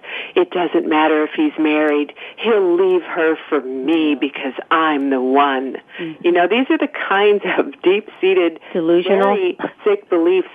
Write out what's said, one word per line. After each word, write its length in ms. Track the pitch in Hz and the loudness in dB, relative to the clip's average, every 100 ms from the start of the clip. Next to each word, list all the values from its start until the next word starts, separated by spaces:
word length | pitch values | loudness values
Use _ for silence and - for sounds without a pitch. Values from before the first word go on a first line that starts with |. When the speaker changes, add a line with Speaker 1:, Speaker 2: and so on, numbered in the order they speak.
| - - - | -14 -14 -4
Speaker 1:
"It 160 | - 175 | -2 0
doesn't 360 | 180 165 170 - | -2 -2 -2 0
matter 380 | 156 156 156 | 2 2 2
if 60 | 151 | -2
he's 200 | - 151 151 | -2 -2 0
married. 540 | 156 151 151 147 143 - - - | 0 0 0 0 -4 -10 -18 -6
He'll 380 | 214 214 185 175 | 0 2 2 2
leave 260 | 190 185 | 2 0
her 340 | - 175 160 156 - | -2 -2 0 0 -2
for 120 | 151 | -4
me 540 | 127 131 135 165 156 | -4 -6 -2 0 0
because 380 | 135 139 - 135 - - | 0 -4 -6 -10 -8 -2
I'm 400 | 160 160 143 139 | 0 0 0 0
the 100 | 131 | 0
one." 580 | 127 135 143 135 131 - - - | 2 2 2 0 -4 -10 -14 -12
Speaker 2:
Mm-hmm. 260 | 165 156 | -12 -4
Speaker 1:
You 80 | 170 | 0
know, 140 | 175 175 | 2 2
these 200 | 233 262 | 0 0
are 80 | 320 | 0
the 80 | 294 | -2
kinds 540 | - - 196 208 202 185 - | -6 -2 2 4 2 0 -2
of 220 | - - | -4 -2
deep-seated, 800 | 175 202 - - 190 185 170 160 - | 0 0 -2 -2 0 2 0 -2 -8
Speaker 2:
Delusional. 600 | 185 165 175 180 196 196 | -4 2 2 2 2 2
Speaker 1:
very 240 | 202 185 - - - | 2 -2 -4 -8 -4
sick 240 | 208 - - | -2 -2 0
beliefs 400 | 170 170 185 - | 2 2 2 0